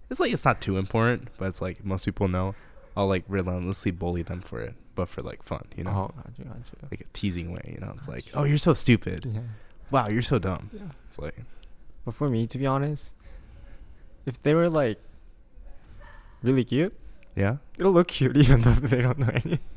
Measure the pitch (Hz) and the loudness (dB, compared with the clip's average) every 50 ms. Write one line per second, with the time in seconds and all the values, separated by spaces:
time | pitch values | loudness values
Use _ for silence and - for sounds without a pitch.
0 | - - 262 - 381 - 240 147 - 143 - - - - 95 95 95 98 - 113 | -12 -8 -2 0 0 0 0 2 2 2 2 2 0 -2 0 0 0 0 2 2
1 | 113 117 123 - - - - - 95 95 92 - 95 92 87 - 101 98 95 92 | 2 2 2 0 -4 -10 -10 -6 -6 -6 -4 -4 -6 -6 -6 -8 -6 -4 -4 -2
2 | - 107 98 - 104 95 92 92 92 95 98 - - - - - - - - - | -2 -4 -2 0 0 0 2 0 -2 -2 -4 -8 -12 -20 -20 -20 -20 -10 -4 0
3 | 101 98 95 92 85 - 98 98 90 92 90 90 87 90 98 - - 104 90 85 | 0 2 2 0 -2 -2 -2 -2 0 -2 -2 -2 -2 -4 -4 -2 -2 -4 -2 -2
4 | 87 87 87 87 82 - 87 90 90 - - 57 55 - - - - - - - | -2 -2 -2 -2 -4 -6 -8 -10 -10 -10 -10 -10 -10 -10 -12 -14 -18 -10 -6 -6
5 | 92 87 - - - - - - - - 101 - - - - - - 92 92 95 | -6 -6 -6 -8 -10 -10 -10 -12 -10 -10 -10 -10 -10 -10 -10 -8 -6 -4 -2 -2
6 | 95 - - 131 - - 113 - - 127 113 - 123 - - - - - - - | -2 -4 -8 -12 -16 -16 -16 -14 -14 -14 -14 -14 -14 -16 -16 -16 -14 -12 -12 -12
7 | - - - - - 101 87 87 82 85 85 - - - 80 - - - - - | -12 -14 -10 -6 -4 -4 -4 -4 -6 -8 -8 -10 -10 -12 -12 -10 -10 -12 -12 -12
8 | 143 - - 123 - - - 139 143 143 147 151 - 175 143 - - - 123 107 | -12 -12 -12 -12 -12 -8 -4 0 0 2 2 4 4 4 4 6 6 6 6 6
9 | - - - - - 127 107 110 120 117 110 - - - - - - - 139 135 | 4 0 -6 -6 -6 -6 -6 -6 -8 -10 -12 -14 -16 -18 -18 -18 -6 0 0 2
10 | 117 104 107 117 120 - 143 113 85 95 92 - - 98 - 104 101 87 69 - | 2 2 0 0 0 2 2 0 2 0 -2 -4 -6 -10 -14 -14 -14 -14 -16 -16
11 | - - - - 73 76 - - 117 - - - - - - - - - - - | -18 -18 -14 -12 -10 -10 -10 -12 -14 -14 -14 -14 -16 -16 -18 -18 -18 -18 -16 -12
12 | - - 113 - 143 143 123 113 113 113 - 127 135 135 131 135 139 147 151 143 | -10 -10 -6 -2 -2 0 0 0 0 -2 -2 -2 -2 0 0 0 0 -2 -4 -6
13 | - - - - - - - - - - - - - - - - - - - - | -8 -12 -16 -18 -20 -20 -18 -18 -18 -20 -20 -20 -18 -18 -18 -18 -18 -18 -20 -20
14 | - - - - - - 123 - - 143 151 165 170 175 160 156 143 117 107 - | -20 -20 -20 -12 -10 -8 -8 -2 2 2 4 4 4 4 4 2 2 2 0 -4
15 | - - - - - - - - - - - - - - - - - - - - | -8 -16 -20 -20 -20 -20 -20 -20 -20 -20 -20 -18 -16 -16 -16 -16 -16 -18 -18 -18
16 | - - - - - - - - - 120 135 131 120 - - 131 165 196 - - | -18 -18 -18 -20 -20 -20 -14 -2 2 2 4 4 2 2 2 0 0 0 -2 -6
17 | - - - - - - - - 98 98 120 143 - - - - 175 190 190 170 | -14 -18 -18 -18 -20 -8 -2 0 2 2 2 0 -6 -12 -6 0 4 6 8 6
18 | 180 - - - 139 - 120 139 147 117 135 123 113 123 113 117 135 123 123 123 | 6 6 4 2 2 4 8 8 10 10 10 10 10 8 8 6 6 4 4 4
19 | 120 127 127 - 131 113 - 123 - 165 170 - - - - | 4 2 2 2 0 0 0 0 0 0 -2 -2 -2 -6 -8